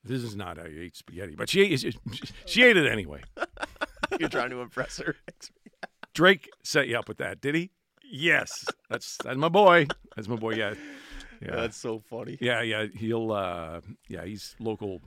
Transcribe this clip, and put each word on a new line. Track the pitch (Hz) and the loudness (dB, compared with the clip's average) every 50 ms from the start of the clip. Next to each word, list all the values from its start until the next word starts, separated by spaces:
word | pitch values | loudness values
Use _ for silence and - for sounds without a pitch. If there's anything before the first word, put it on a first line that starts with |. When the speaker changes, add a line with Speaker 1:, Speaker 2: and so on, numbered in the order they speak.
| _ | _
Speaker 1:
"This | 110 131 131 | -4 -6 -4
is | 117 117 104 | -4 -6 -8
not | 101 98 87 87 | -8 -8 -8 -8
how | 87 82 | -10 -12
you | 82 76 78 | -12 -12 -12
eat | 87 92 _ | -12 -12 _
spaghetti." | - - - - 87 101 85 76 | -18 -20 -16 -12 -12 -10 -10 -8
But | 85 107 - | -8 -4 0
she | - 196 | 6 6
ate, | 196 208 160 127 | 6 6 4 0
she, | - - - - - - - - - - - - - | 0 -4 -6 -6 -10 -12 -10 -10 -12 -14 -14 -16 -10
she | - - 202 | -2 4 8
ate | 254 247 226 | 8 10 10
it | 180 147 120 | 8 6 4
anyway. | 113 107 92 73 71 71 - - - | 2 0 -4 -6 -10 -14 -16 -18 -8
Speaker 2:
<laughs> | - - - - - - - - - - - - - - - - - | -8 -8 -8 -6 -10 -10 -10 -6 -8 -8 -8 -6 -8 -6 -4 -2 -2
You're | 160 143 | -2 -2
trying | - 135 120 123 | 0 -2 -2 -2
to | 127 123 | -4 -8
impress | 123 117 - 131 127 - - - | -10 -8 -6 -6 -6 -6 -6 -6
her. | - 165 147 _ _ - - _ - - _ _ _ | -6 -6 -6 _ _ -20 -20 _ -20 -20 _ _ _
<laughs> | - _ _ - - _ _ - _ _ | -20 _ _ -18 -18 _ _ -20 _ _
Speaker 1:
Drake | - 165 185 196 156 - - - _ | 6 6 6 6 6 0 -20 -20 _
set | _ - - 151 135 | _ 0 2 2 2
you | - 117 | 2 -2
up | 117 104 - | -4 -4 -6
with | 104 - | -8 -6
that, | - 92 95 - | -6 -6 -6 -4
did | - 139 147 | -4 -2 -2
he? | 165 170 190 _ _ _ _ _ _ _ 277 | -2 -2 -4 _ _ _ _ _ _ _ -16
Yes. | 240 131 156 170 151 139 - - - - - - - _ _ _ | -10 -2 2 2 4 2 2 -2 -10 -8 -8 -10 -10 _ _ _
That's, | 110 113 - - - - | -8 -8 -8 -12 -10 -10
that's | - 117 131 | -6 -6 -2
my | 131 151 170 | 0 0 4
boy. | 170 202 208 190 175 170 151 143 - - - - - | 6 8 10 10 10 8 6 4 -2 -10 -12 -16 -12
That's | - 110 98 | -10 -6 -6
my | 120 | -4
boy, | 110 110 113 110 | -4 -2 -2 -2
yeah. | 110 107 101 107 98 - - - - - - - - - - - - | -2 -2 -4 -4 -8 -12 -18 -18 -18 -18 -16 -16 -16 -16 -16 -18 -14
Yeah. | - - - | -10 -6 -4
Speaker 2:
That's | 113 117 117 - - | -4 -4 -4 -6 -8
so | - 123 110 110 | -6 -6 -6 -6
funny. | 107 _ 117 113 107 - 117 - | -8 _ -12 -10 -10 -10 -8 -2
Speaker 1:
Yeah, | 123 120 120 113 | 0 0 0 0
yeah. | 120 113 110 107 107 104 - | 0 0 0 -2 -2 -4 -4
He'll, | 101 113 110 117 113 113 110 | -6 -2 -2 0 0 0 0
uh, | 107 101 95 90 87 87 82 80 82 85 - 101 107 _ _ - | -2 -2 -2 -2 -4 -6 -8 -8 -10 -12 -12 -16 -20 _ _ -14
yeah, | - 85 85 | -12 -10 -10
he's | 92 107 98 - - - - | -10 -10 -12 -14 -16 -14 -8
local | 113 113 110 - 107 101 95 85 - | -6 -6 -4 -4 -6 -8 -8 -10 -12